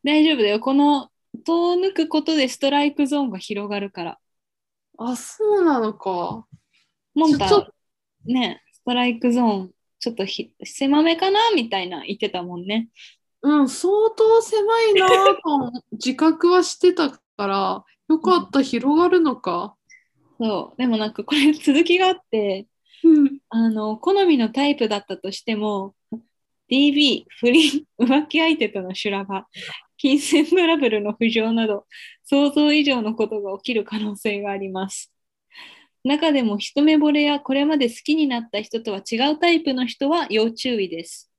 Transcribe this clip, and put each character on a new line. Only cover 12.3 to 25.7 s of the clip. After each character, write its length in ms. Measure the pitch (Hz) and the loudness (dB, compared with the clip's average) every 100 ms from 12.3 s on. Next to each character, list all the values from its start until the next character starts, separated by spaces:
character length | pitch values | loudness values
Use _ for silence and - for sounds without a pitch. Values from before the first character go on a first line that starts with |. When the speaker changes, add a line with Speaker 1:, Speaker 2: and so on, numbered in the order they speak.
Speaker 1:
た 120 | 185 | -6
も 160 | 175 175 | -8 -10
ん 80 | 185 | -4
ね。 220 | 220 226 _ - _ _ _ | -4 -6 _ -20 _ _ _
Speaker 2:
う 200 | 277 302 | 0 2
ん、 60 | 262 | 2
相 420 | - 359 415 440 | 0 0 2 2
当 320 | 440 440 453 | 2 4 4
狭 400 | 427 427 415 453 | 2 -2 0 2
い 100 | 453 | 4
な 140 | 381 370 | 4 4
と 640 | 381 392 403 330 285 247 240 | 6 4 2 -2 -2 -2 -10
<laughs> 80 | _ | _
自 220 | 214 254 | -8 -6
覚 340 | 269 311 320 349 | 0 0 2 2
は 140 | 359 | 4
し 160 | 349 - | 2 2
て 140 | 359 | 2
た 160 | 359 285 | 2 -4
か 360 | - _ - 202 | -6 _ -8 -4
ら、 380 | 196 190 190 _ _ - | -2 -2 -6 _ _ -2
よ 100 | 320 | 0
か 180 | 320 349 | 2 0
っ 120 | 349 | 2
た、 100 | 277 | -2
Speaker 1:
う 20 | |
ん。 20 | |
Speaker 2:
広 360 | 269 233 262 302 | 0 0 2 2
が 80 | 349 | 4
る 120 | 359 | 4
の 160 | 311 247 | 2 -2
か。 400 | 185 170 202 _ _ _ _ _ _ _ | -4 -6 -8 _ _ _ _ _ _ _
Speaker 1:
そ 360 | 226 190 - | -4 -4 -6
う。 20 | - | -4
で 100 | 254 | -2
も 100 | 220 | 0
な 120 | 214 | -2
ん 40 | |
か 120 | - | -8
こ 100 | 214 | -4
れ 180 | 302 285 | 2 2
続 320 | 302 - 277 | 2 2 2
き 140 | 339 359 | 2 2
が 100 | 370 | 2
あ 20 | |
っ 40 | 359 _ | 0 _
て、 360 | 220 202 196 226 _ _ _ | -2 -2 -6 -10 _ _ _
Speaker 2:
う 180 | 330 302 | 4 6
ん。 160 | 277 277 _ | 4 0 _
Speaker 1:
あ 200 | 226 226 | 0 0
の、 260 | 214 214 220 | 0 -4 -2
好 160 | 359 392 370 | 0 2 4
み 120 | 285 | 4
の 120 | 220 | 2
タ 180 | 240 285 | 0 -2
イ 80 | 285 | 0
プ 120 | 220 | -2
だ 100 | 202 | -2
っ 60 | - | -6
た 100 | 190 | -10
と 160 | 190 | -10
し 100 | 196 | -10
て 140 | - 214 | -8 -4
も、 380 | 214 | -4